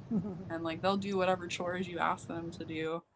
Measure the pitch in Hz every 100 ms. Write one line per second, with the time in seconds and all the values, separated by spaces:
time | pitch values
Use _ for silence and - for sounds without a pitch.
0 | - 220 202 170 185 165 165 160 185 202
1 | 196 190 185 185 175 - 175 180 180 170
2 | 165 190 - 170 170 165 165 160 160 165
3 | -